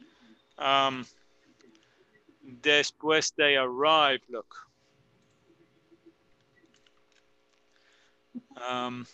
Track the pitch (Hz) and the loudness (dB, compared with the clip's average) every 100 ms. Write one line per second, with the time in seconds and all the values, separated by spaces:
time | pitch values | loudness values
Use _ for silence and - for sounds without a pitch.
0 | - _ 113 110 _ - 139 139 135 131 | -20 _ _ _ _ -6 0 2 0 -4
1 | 120 _ _ _ _ _ _ _ _ _ | -12 _ _ _ _ _ _ _ _ _
2 | _ _ _ _ 135 123 151 147 139 - | _ _ _ _ -20 -4 2 2 2 -4
3 | 151 156 - - 147 139 127 123 147 160 | 0 0 0 0 2 2 0 0 2 4
4 | 143 127 - 117 - - - _ _ _ | 2 0 -6 -14 -14 -20 -20 _ _ _
5 | _ _ _ _ _ 339 _ _ _ 339 | _ _ _ _ _ _ _ _ _ _
6 | 330 _ _ _ _ _ _ _ _ _ | -20 _ _ _ _ _ _ _ _ _
7 | _ _ _ _ _ _ _ _ _ _ | _ _ _ _ _ _ _ _ _ _
8 | _ _ _ 240 _ - 123 123 123 123 | _ _ _ -20 _ -12 -8 -6 -6 -10
9 | 120 | -14